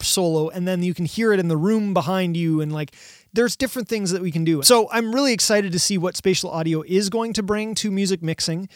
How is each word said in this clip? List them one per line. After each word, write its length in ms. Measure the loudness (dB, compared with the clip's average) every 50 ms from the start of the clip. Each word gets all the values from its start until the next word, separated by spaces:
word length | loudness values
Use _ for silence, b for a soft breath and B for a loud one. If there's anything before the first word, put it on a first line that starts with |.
| -4
solo 460 | -2 0 0 2 2 2 0 0 -2
and 180 | -2 -4 -2
then 160 | -2 -2 0 0
you 100 | -2 -2
can 120 | -2 -4
hear 280 | -4 -2 0 2 2 4
it 60 | 2
in 80 | 2
the 100 | 2 0
room 380 | 2 2 2 2 2 0 0 0
behind 420 | 0 0 0 0 0 0 0 0
you. 240 | 0 0 0 0 0
And, 120 | 0 -2 -4
like, 200 | -6 -6 -8 B B B B B B B B 0
there's 220 | 0 0 0 0
different 320 | -2 -4 -4 -4 -6 -6
things 240 | -4 -4 -2 -2 -2
that 100 | -2 -2
we 120 | -2 -2 -2
can 100 | 0 2
do. 200 | 2 2 4 6
So 240 | 6 6 6 6 2
I'm 240 | 0 -2 -2 0 0
really 180 | 2 2 2 2
excited 380 | 2 2 2 2 2 2 0
to 80 | -2 -2
see 180 | -2 0 0
what 200 | 0 -2 -2 -4
spatial 340 | -2 0 0 0 0 -2 -4
audio 320 | -4 -4 -2 0 -2 -2 -2
is 260 | 0 0 0 2 0
going 260 | 0 -2 -2 -2 -2
to 80 | -4 -2
bring 320 | -2 -2 -2 -2 -4 -4
to 140 | -4 -4 -2 0
music 280 | 0 0 0 0 -2
mixing. 480 | -2 -4 -4 -4 -4 -4 -4 -4 -6 -10 B